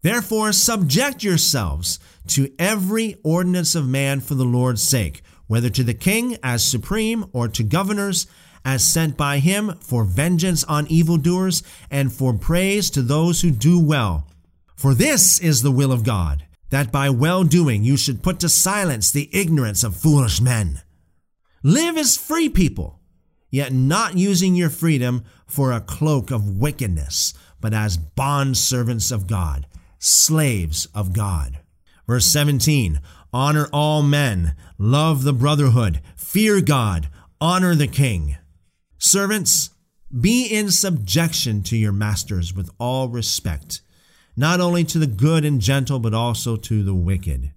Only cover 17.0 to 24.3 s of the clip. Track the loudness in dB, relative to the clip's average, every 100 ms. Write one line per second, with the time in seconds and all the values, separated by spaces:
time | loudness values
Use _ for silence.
17 | 0 2 2 2 4 4 4 2 2 2
18 | 0 -2 -2 -2 0 2 2 0 -2 0
19 | 0 -2 -2 -2 0 2 0 -2 -4 0
20 | 2 4 2 2 0 0 -2 -6 -12 _
21 | _ _ _ _ _ _ 2 2 2 0
22 | 0 -2 -2 0 0 2 2 0 -10 -12
23 | _ _ _ _ _ -6 -2 0 2 2
24 | 0 0 2